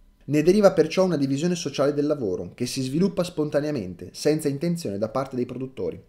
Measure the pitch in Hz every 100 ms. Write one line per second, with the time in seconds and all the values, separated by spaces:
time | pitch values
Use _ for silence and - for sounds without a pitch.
0 | _ _ - 147 151 208 196 160 156 190
1 | 185 151 135 139 175 170 151 139 143 143
2 | 143 147 107 90 87 - 123 135 131 139
3 | 190 180 170 - 147 147 147 147 92 87
4 | 92 - 151 156 147 139 170 170 123 98
5 | 110 131 135 127 117 123 131 - 87 87